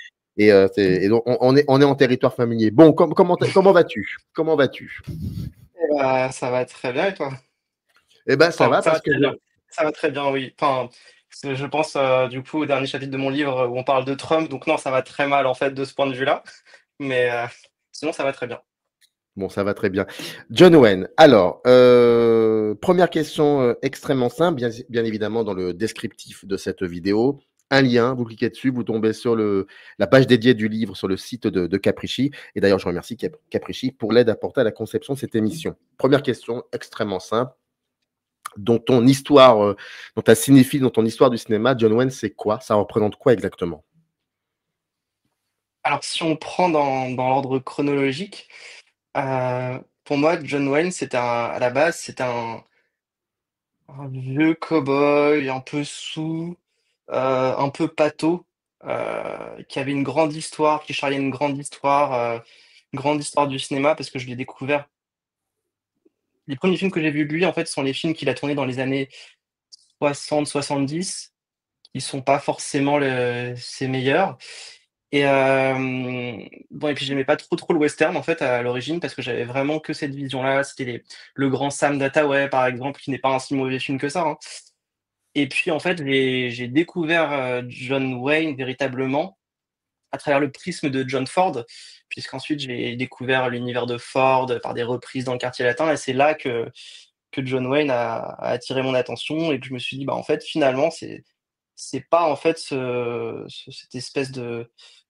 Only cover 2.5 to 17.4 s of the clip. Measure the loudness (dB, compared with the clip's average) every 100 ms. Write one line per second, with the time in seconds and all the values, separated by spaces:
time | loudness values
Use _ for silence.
2.5 | 2 2 8 8 8 2 4 2 2 2
3.5 | 4 6 6 4 0 -10 -12 _ -4 0
4.5 | 2 2 0 -18 -16 -14 -10 -8 -8 -10
5.5 | -12 -20 -4 -2 0 2 2 0 -4 -4
6.5 | -4 -4 -6 -6 -2 -2 -2 -8 -8 _
7.5 | _ _ _ _ _ _ _ -2 4 4
8.5 | 4 2 4 2 0 0 0 0 -2 _
9.5 | _ _ -4 -4 -2 -4 -2 -2 -2 -6
10.5 | -2 0 0 -4 -12 -20 _ _ -12 -8
11.5 | -6 -4 -2 -2 0 2 2 0 -4 -6
12.5 | -4 0 0 -2 -6 -6 -4 -2 -2 -2
13.5 | 0 -2 -2 0 0 0 -6 0 0 0
14.5 | -6 -2 -2 0 -2 -4 -4 0 2 2
15.5 | 0 -2 -4 -8 -2 -4 -2 -2 -2 -6
16.5 | -20 _ -20 _ -12 -4 0 0 0